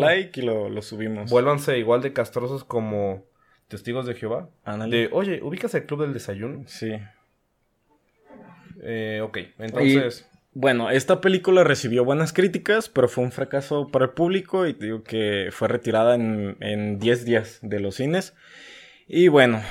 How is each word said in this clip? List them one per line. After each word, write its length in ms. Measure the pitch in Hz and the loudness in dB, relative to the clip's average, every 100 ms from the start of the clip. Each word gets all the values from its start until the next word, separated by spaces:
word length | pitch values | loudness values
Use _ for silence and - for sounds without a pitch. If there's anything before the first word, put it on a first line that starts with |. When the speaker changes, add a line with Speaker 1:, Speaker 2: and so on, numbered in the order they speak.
Speaker 1:
página. 60 | 147 | 4
Speaker 2:
like 340 | 185 190 135 | 2 -2 -4
y 40 | |
lo, 260 | 120 110 101 | -2 -2 -4
lo 100 | 104 | -8
subimos. 500 | 104 107 110 107 113 | -10 -8 -6 -6 0
Speaker 1:
Vuélvanse 480 | 123 135 143 143 127 | 2 4 0 0 0
igual 220 | 110 123 | 2 2
de 140 | 135 | 0
castrosos 500 | 131 113 123 123 135 | -4 -4 -4 -6 -8
como 640 | - 120 110 104 101 95 - _ _ _ _ | -6 -6 -4 -2 -4 -6 -12 _ _ _ _
Testigos 380 | 104 120 123 123 | -12 -8 -6 -6
de 80 | |
Jehová. 340 | 120 107 123 175 _ | -6 -6 -6 -8 _
Speaker 2:
Ándale. 320 | - 107 110 117 | -10 -8 -2 0
Speaker 1:
De, 120 | 117 | 0
"Oye, 300 | 180 196 165 | 0 -2 -4
¿ubicas 320 | 143 185 240 | -6 -8 -4
el 100 | 151 | -4
Club 160 | 147 147 | -4 -4
del 140 | 147 | -4
Desayuno?". 500 | 123 - 98 117 135 - | -6 -8 -8 -8 -10 -16
Speaker 2:
Sí. 260 | - 110 107 101 _ _ _ _ _ _ _ _ _ _ _ _ 262 190 175 - - | -10 -8 -8 -12 _ _ _ _ _ _ _ _ _ _ _ _ -20 -20 -20 -20 -16
Speaker 1:
Eh, 380 | - 113 110 107 | -10 -6 -6 -6
ok, 160 | 110 98 85 - | -6 -8 -12 -12
entonces 720 | 110 135 139 139 123 - - | -6 2 4 4 2 -4 -16
Speaker 2:
Y, 60 | _ _ | _ _
bueno, 360 | 135 135 120 113 | -2 2 2 2
esta 300 | 135 135 185 | 0 2 2
película 440 | 190 185 185 185 | 2 2 4 6
recibió 400 | 156 139 120 120 | 6 4 0 0
buenas 280 | 123 143 160 | 2 0 0
críticas, 560 | - 185 165 - 214 220 | 2 0 0 0 0 0
pero 200 | 135 123 | 2 2
fue 160 | - | 2
un 80 | 123 | -4
fracaso 560 | 131 135 139 139 147 143 | -4 -4 -4 -2 -4 0
para 180 | 131 127 | 0 0
el 40 | |
público 540 | 160 170 190 185 190 175 | 2 0 0 -2 0 0
y 80 | |
te 120 | - 107 | -2 -6
digo 160 | 110 | -8
que 460 | - 110 104 101 95 | -6 -2 0 0 -4
fue 160 | - 135 | -2 -2
retirada 460 | 120 117 110 117 | 0 0 4 4
en, 420 | 120 113 107 101 - | 4 0 -2 -6 -6
en 380 | 107 104 104 101 | -6 -4 -4 0
diez 260 | 110 120 | 2 2
días 340 | 120 113 107 - | 2 0 0 -10
de 180 | 107 104 | -8 -6
los 160 | 98 98 | -4 -4
cines. 380 | 139 180 185 - - - - - - _ - | -2 -2 -4 -12 -20 -20 -20 -20 -20 _ -4
Y 220 | 160 175 | 4 6
bueno, 340 | 147 127 110 98 | 8 6 4 -2